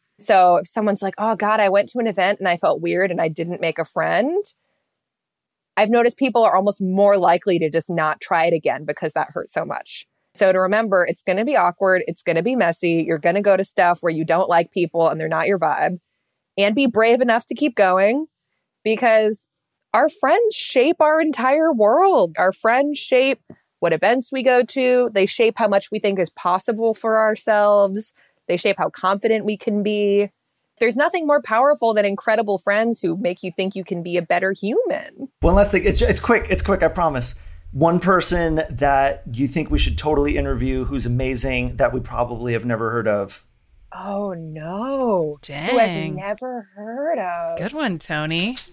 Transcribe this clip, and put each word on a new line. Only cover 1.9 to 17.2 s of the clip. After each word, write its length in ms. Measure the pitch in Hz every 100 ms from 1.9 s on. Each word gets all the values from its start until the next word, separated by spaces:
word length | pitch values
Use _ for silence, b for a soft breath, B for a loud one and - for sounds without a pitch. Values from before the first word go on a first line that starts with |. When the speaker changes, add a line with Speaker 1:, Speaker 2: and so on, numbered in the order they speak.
| 247
Speaker 1:
an 80 | 226
event 320 | 196 185 202
and 80 | 190
I 80 | 175
felt 240 | 170 147
weird 320 | 170 175 190
and 80 | 175
I 80 | 160
didn't 320 | 156 170 175
make 180 | 170 160
a 60 |
friend," 580 | 156 180 160 170 254 359 403 - _ _ _ _ _ _ _ _ _ _ _ -
I've 140 | 214
noticed 280 | 240 233 -
people 280 | 269 233 220
are 100 | 180
almost 260 | 196 196
more 360 | 185 190 202 202
likely 420 | 175 175 202 175
to 100 | 160
just 200 | 160 -
not 320 | 170 156 156
try 240 | - 170 170
it 80 |
again 320 | 165 147 123 147
because 260 | 151 165
that 180 | 156 151
hurt 180 | 175 -
so 160 | 165 160
much. 420 | - - - - _ _
So 200 | - 190
to 80 | 185
remember, 440 | 185 208 226 185 175
it's 180 | 175
gonna 200 | - 185
be 140 | 240 254
awkward. 460 | 175 - 190 185 170
It's 160 | 170
gonna 200 | - 160
be 120 | 185 254
messy. 480 | 170 170 175 165 160
You're 120 | 165
gonna 240 | 170 190
go 160 | 202 190
to 80 | 196
stuff 360 | - 175 175
where 120 | 175
you 100 | 160
don't 240 | 160 165 190
like 240 | 175 165
people 380 | - 170 170 165
and 100 | 160
they're 80 | 156
not 200 | 160 165
your 120 | 196
vibe. 400 | 160 143 156 180 _ _ _ _ _ -
And 160 | 202
be 120 | 220 269
brave 340 | 220 226
enough 260 | 240